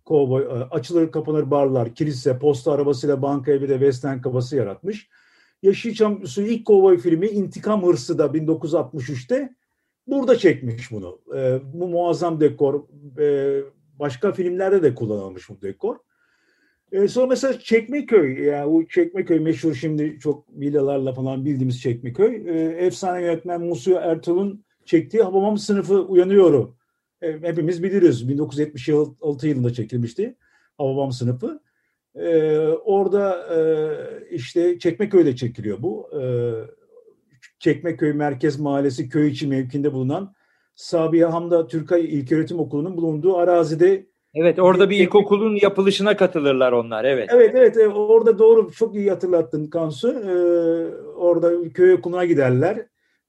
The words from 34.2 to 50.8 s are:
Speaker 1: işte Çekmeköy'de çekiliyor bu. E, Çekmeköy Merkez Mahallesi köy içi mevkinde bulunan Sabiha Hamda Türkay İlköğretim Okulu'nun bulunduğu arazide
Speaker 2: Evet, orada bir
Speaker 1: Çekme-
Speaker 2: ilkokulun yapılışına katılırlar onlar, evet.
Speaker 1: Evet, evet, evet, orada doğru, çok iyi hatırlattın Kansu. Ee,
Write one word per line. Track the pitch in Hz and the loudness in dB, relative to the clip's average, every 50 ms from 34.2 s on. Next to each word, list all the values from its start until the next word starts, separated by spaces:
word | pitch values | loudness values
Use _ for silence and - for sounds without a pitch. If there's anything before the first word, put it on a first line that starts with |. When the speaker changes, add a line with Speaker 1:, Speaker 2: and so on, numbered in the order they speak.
| - - | -14 -12
Speaker 1:
işte | 175 147 123 - - 170 170 180 175 175 | -12 -10 -10 -4 -2 0 0 0 0 0
Çekmeköy'de | - 170 170 - 208 208 196 180 160 143 123 | -2 -4 -2 -2 -2 2 4 4 4 4 2
çekiliyor | 127 127 117 - - 104 107 98 98 | -2 -6 -8 -8 -8 -8 -8 -8 -6
bu. | 139 185 214 214 - - 156 147 | -6 -8 -8 -8 -12 -10 -10 -8
E, | 127 127 123 120 120 120 113 110 107 - - _ _ _ _ - _ _ _ _ _ _ _ _ _ - _ - | -6 -4 -4 -2 -4 -4 -6 -8 -12 -14 -20 _ _ _ _ -20 _ _ _ _ _ _ _ _ _ -20 _ -4
Çekmeköy | - 165 135 123 170 170 160 - 165 151 | -2 -2 0 -2 -4 -8 -6 -4 -2 -2
Merkez | 147 147 147 147 139 127 160 151 135 143 | -2 -2 -2 -4 -4 -2 -2 -2 -2 -2
Mahallesi | 151 143 139 139 139 143 127 151 147 127 | -4 -2 -2 0 -2 -2 -2 -4 -8 -6
köy | - 151 151 151 | -2 0 0 0
içi | - 127 156 | -2 -2 -4
mevkinde | 139 135 131 131 123 143 143 139 151 | -4 -2 -4 -4 -4 -4 -4 -4 -4
bulunan | 131 131 127 131 156 185 202 196 _ _ _ _ _ _ _ _ _ | -2 -2 -4 -4 -4 -4 -6 -10 _ _ _ _ _ _ _ _ _
Sabiha | - - - 185 165 160 156 160 165 165 165 | -20 -10 -4 -2 -2 0 2 2 2 2 2
Hamda | 165 170 170 170 175 165 165 | 0 -2 -2 0 0 0 0
Türkay | 165 165 160 151 - 175 170 165 | -2 -4 -6 -4 0 0 0 0
İlköğretim | 156 156 143 127 127 165 156 156 156 175 165 | 0 -4 -4 -2 -2 -2 -2 -2 -2 -4 -6
Okulu'nun | 143 123 147 143 156 185 185 | -6 -4 -4 -6 -6 -6 -6
bulunduğu | 165 165 160 151 151 151 190 185 | -4 -4 -4 -2 0 0 2 2
arazide | 175 175 180 175 170 165 151 165 156 175 190 196 190 - _ _ _ _ _ - | 2 2 4 4 4 2 2 2 2 4 4 4 2 -2 _ _ _ _ _ -2
Speaker 2:
Evet, | 151 170 175 160 175 | 2 2 2 4 4
orada | 185 185 185 185 202 185 | 4 6 6 6 4 4
bir | 202 | 4
Speaker 1:
Çekme- | 202 180 | 2 2
Speaker 2:
ilkokulun | 180 - 208 196 202 202 202 220 220 208 202 | 4 4 4 4 4 2 2 2 0 0 2
yapılışına | 202 196 202 196 196 196 190 - 196 214 202 | 2 2 2 2 2 2 2 2 2 0 2
katılırlar | - 190 175 - 160 143 143 135 127 131 123 | 2 2 0 0 0 0 2 2 2 2 2
onlar, | 120 120 113 117 113 107 117 | 2 0 -2 -2 -4 -2 0
evet. | 139 139 123 104 95 | 0 0 0 0 4
Speaker 1:
Evet, | 240 247 226 208 233 | 6 6 6 6 6
evet, | 254 247 208 - | 6 6 6 6
evet, | 226 214 208 202 | 4 4 4 2
orada | 208 214 214 226 226 226 233 214 185 | 0 4 6 6 6 6 4 4 6
doğru, | 220 220 226 226 214 - | 6 6 8 6 4 2
çok | - - 226 220 202 | 0 -4 -4 -2 -2
iyi | 208 202 196 | -2 0 0
hatırlattın | 180 170 190 180 180 165 160 - 156 151 151 | 0 -2 -2 0 0 0 0 0 -4 -6 -6
Kansu. | 151 - 170 160 156 143 - 226 240 | -4 -4 -4 -4 -4 -6 -4 -2 -2
Ee, | 294 254 208 190 180 180 175 175 175 170 170 165 165 165 | -2 -2 -4 -2 -2 0 2 2 2 2 2 0 0 -2